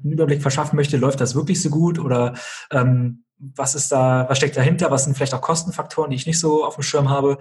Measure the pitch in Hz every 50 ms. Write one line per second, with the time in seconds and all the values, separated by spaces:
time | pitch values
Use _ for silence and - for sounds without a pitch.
0 | - 147 156 156 160 143 143 143 - 143 135 156 147 143 - 147 143 143 147 131
1 | 123 139 135 - 123 110 110 143 151 196 185 - - 156 143 160 170 170 165 -
2 | 151 131 123 123 123 123 123 - - - - - - - 151 131 123 127 127 123
3 | 123 120 120 - _ _ _ _ 139 139 131 - 131 131 - 143 - - 143 131
4 | 131 131 127 127 127 127 139 - 151 135 - 135 127 156 170 - 180 151 135 131
5 | - 147 135 - 151 - - - - - 165 165 - 180 - - 151 - - -
6 | 156 143 131 131 - 160 165 165 160 156 151 151 151 - - - 139 - - 147
7 | 139 131 139 139 135 139 139 139